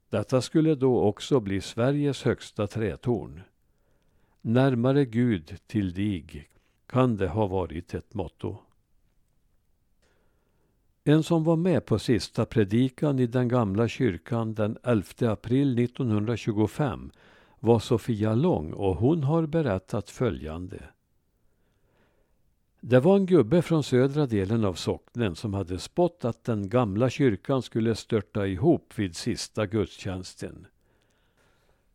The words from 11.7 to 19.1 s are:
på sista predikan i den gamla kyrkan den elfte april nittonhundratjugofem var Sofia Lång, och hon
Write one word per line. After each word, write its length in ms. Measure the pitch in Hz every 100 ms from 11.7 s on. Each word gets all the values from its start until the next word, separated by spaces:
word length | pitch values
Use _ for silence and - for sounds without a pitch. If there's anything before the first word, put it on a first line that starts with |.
| 135 -
på 140 | 107
sista 460 | - 107 - - 110
predikan 760 | 117 98 113 131 - 151 131
i 60 | 120
den 220 | 127 120
gamla 400 | 127 104 101 117
kyrkan 680 | - 127 85 - 117 113
den 240 | 107 107 120
elfte 480 | 127 110 - - 120
april 440 | 101 - 131 143 117
nittonhundratjugofem 1400 | 120 - 127 107 104 113 - 104 107 - 143 69 67 - - - _ _
var 200 | 107 117
Sofia 560 | - 117 - 107 107 113
Lång, 380 | 180 107 78
och 220 | - 98 87
hon 280 | 120